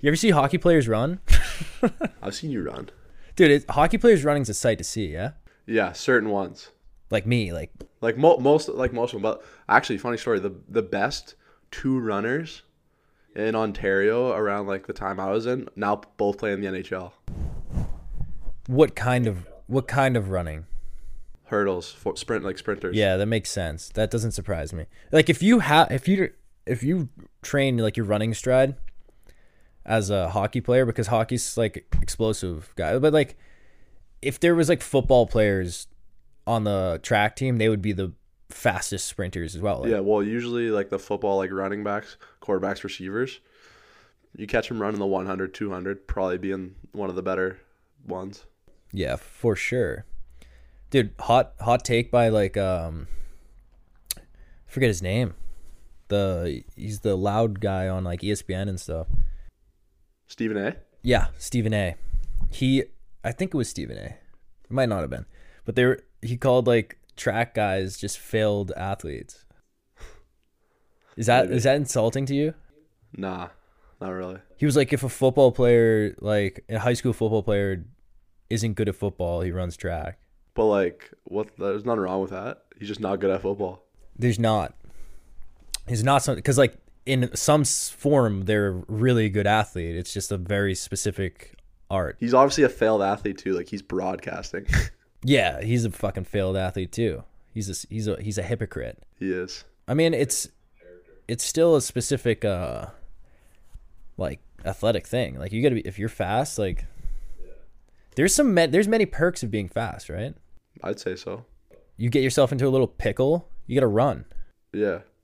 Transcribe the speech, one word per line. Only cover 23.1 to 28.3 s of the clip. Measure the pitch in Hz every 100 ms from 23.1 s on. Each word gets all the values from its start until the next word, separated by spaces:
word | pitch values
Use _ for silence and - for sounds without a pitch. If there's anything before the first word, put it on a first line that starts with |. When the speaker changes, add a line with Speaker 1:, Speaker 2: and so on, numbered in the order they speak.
| 92
Speaker 1:
that | 104
makes | 113 -
sense. | - 85 78 -
That | - 110
doesn't | 120 113
surprise | - 95 87 73
me. | 85 78 - -
Like, | 156 156
if | 147
you | 190 240
ha-, | 143 151 -
if | 165 -
you, | 196 185 - - _ -
if | 123
you | 127 180 127 - - _
train, | - 143 135 120
like, | 110 104
your | 104
running | 104 110